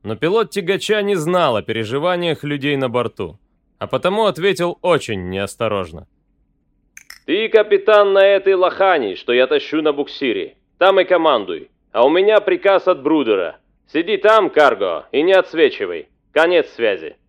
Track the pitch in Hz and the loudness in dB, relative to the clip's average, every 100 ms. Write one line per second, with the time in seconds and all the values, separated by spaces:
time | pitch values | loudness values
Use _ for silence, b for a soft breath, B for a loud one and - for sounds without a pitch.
0 | 101 110 156 220 214 202 175 190 - 214 | -10 -6 -2 -2 -2 -4 -4 -4 -2 -2
1 | 202 190 156 180 156 110 - 113 107 135 | 0 -2 0 0 2 0 -4 -6 -4 -4
2 | 175 180 170 147 147 147 143 139 131 120 | -2 -2 -4 -4 -6 -6 -2 -2 -2 -2
3 | 135 - 87 - _ _ _ _ 104 127 | -4 -6 -12 -12 _ _ _ _ -6 -2
4 | 180 208 214 160 196 180 175 - 180 151 | -2 0 -2 0 -2 -2 -4 -4 -2 -2
5 | - 98 90 95 98 - 113 101 87 80 | -2 -8 -6 -6 -8 -6 -4 -4 -6 -14
6 | - _ _ _ _ _ _ _ _ _ | -20 _ _ _ _ _ _ _ _ _
7 | _ - - 185 220 220 214 196 202 208 | _ -18 -6 -4 2 2 4 0 4 4
8 | 202 196 196 196 190 185 180 - 190 170 | 4 4 4 4 2 2 0 2 2 2
9 | 107 90 - 120 127 147 - 156 156 143 | -2 -6 -2 0 2 0 -2 -2 -2 -2
10 | 143 - 160 196 76 _ _ _ 185 196 | -8 -6 -4 -4 -8 _ _ _ 2 2
11 | 180 180 160 123 95 80 - _ _ 110 | 2 2 2 0 -2 -10 -12 _ _ 2
12 | 131 170 202 214 208 180 196 190 - 160 | 2 4 4 2 2 0 2 2 0 -2
13 | 135 160 113 98 82 - _ _ _ 151 | 0 0 0 0 -2 -10 _ _ _ -6
14 | 170 208 208 220 170 151 143 107 95 78 | -4 0 4 4 2 4 2 2 -4 -4
15 | - 131 170 190 175 160 139 - 95 82 | -4 -2 2 2 0 0 0 0 -8 -8
16 | - _ _ 143 170 175 135 - 113 92 | -12 _ _ 0 2 2 -2 -2 -2 -2
17 | 78 - | -8 -18